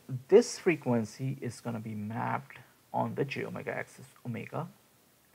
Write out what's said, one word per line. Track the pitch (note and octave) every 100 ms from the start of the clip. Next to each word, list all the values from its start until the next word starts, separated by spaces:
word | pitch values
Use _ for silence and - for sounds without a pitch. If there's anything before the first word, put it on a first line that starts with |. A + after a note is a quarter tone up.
| - B2+ -
this | G#3 A#3+ -
frequency | F#3+ D3+ C3 A#2+ G#2+ - C3 C3+
is | A#2+ -
gonna | A#2+ A#2
be | A2 G#2+
mapped | G#2 A#2 A#2+ A#2+ C3+ - - _ -
on | B2 A#2+ -
the | C3+
j | B2
omega | A2+ - - -
axis. | - - B2+ -
Omega | C3 G#2+ - C3 F3 - _ _ _ _ _